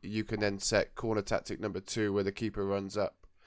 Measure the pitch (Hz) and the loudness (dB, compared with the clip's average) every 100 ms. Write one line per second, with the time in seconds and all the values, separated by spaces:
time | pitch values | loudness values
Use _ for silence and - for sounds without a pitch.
0 | - 107 104 110 104 98 - 107 80 - | -6 -4 -2 0 0 2 2 4 2 -2
1 | 113 107 98 104 - 92 104 98 - 117 | -2 0 2 -2 -2 -6 -4 -4 -4 0
2 | 104 101 98 98 110 104 98 98 98 104 | 2 2 2 0 -2 -2 0 0 0 0
3 | 95 - - _ | -2 -4 -20 _